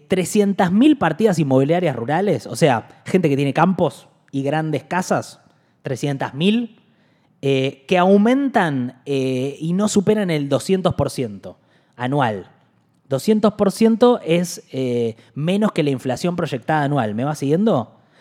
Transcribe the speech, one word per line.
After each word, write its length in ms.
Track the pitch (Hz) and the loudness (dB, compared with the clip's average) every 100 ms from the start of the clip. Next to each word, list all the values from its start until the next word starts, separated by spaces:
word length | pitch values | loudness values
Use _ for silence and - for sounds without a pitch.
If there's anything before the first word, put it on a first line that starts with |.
| - | -4
trescientas 640 | 185 175 214 202 196 180 | -2 0 2 2 2 2
mil 260 | 202 302 285 | 4 4 4
partidas 420 | 165 156 220 175 | 0 2 2 2
inmobiliarias 560 | 143 131 139 175 170 117 | 2 4 4 2 0 -4
rurales, 500 | 123 160 202 131 - | -4 -2 0 -2 -4
o 80 | - | 0
sea, 460 | 156 113 - - - | 2 2 -4 -18 -2
gente 220 | 185 160 | 0 2
que 60 | 139 | 0
tiene 180 | 139 | 0
campos 540 | 143 175 180 156 - - _ _ | 2 2 2 -2 -4 -20 _ _
y 120 | 139 | -6
grandes 400 | 139 151 156 147 | -2 -2 -2 -4
casas, 560 | - 175 - 165 - - _ _ _ _ | -4 -6 -2 -2 -4 -18 _ _ _ _
trescientas 520 | 139 127 143 139 117 135 | -10 -6 -4 -4 -6 -2
mil, 440 | 185 233 233 _ _ _ _ _ _ _ | 0 0 -4 _ _ _ _ _ _ _
eh, 420 | 135 135 135 - - | -2 0 -2 -6 -2
que 100 | 180 | 2
aumentan, 1040 | 185 202 220 269 277 226 170 135 123 - 143 | 4 4 4 2 0 0 0 -2 -4 -8 -6
eh, 520 | 135 131 127 135 139 | -2 -2 -2 -4 -6
y 140 | 160 | -4
no 140 | 185 214 | -2 0
superan 420 | 208 190 214 185 | 0 2 0 0
el 200 | 151 139 | -2 0
doscientos 440 | 131 - 190 175 | -2 0 0 0
por 160 | - 139 | -2 -4
ciento 480 | - 117 98 92 - _ _ _ - | -4 -8 -8 -16 -20 _ _ _ -8
anual. 560 | 123 143 120 98 - _ _ _ _ _ - | -2 0 0 -2 -10 _ _ _ _ _ -6
Doscientos 440 | 135 - 214 208 208 | -4 0 2 2 2
por 160 | 196 | -2
ciento 480 | - 226 226 247 240 | 2 2 4 4 2
es, 400 | - 170 175 - _ | 0 0 0 -8 _
eh, 440 | 135 127 120 113 110 _ | -6 -2 0 -2 -4 _
menos 380 | 135 160 202 214 | -6 -2 0 0
que 100 | - | 0
la 60 | 147 | -2
inflación 460 | 131 131 120 175 175 | -2 -4 -2 -2 -2
proyectada 480 | 156 127 - 156 | -4 -6 -2 0
anual. 320 | 143 143 107 107 | 0 0 -2 -2
¿Me 100 | 139 | -4
vas 140 | 147 | -4
siguiendo? 580 | 139 165 220 147 - _ _ _ | -2 0 2 0 -2 _ _ _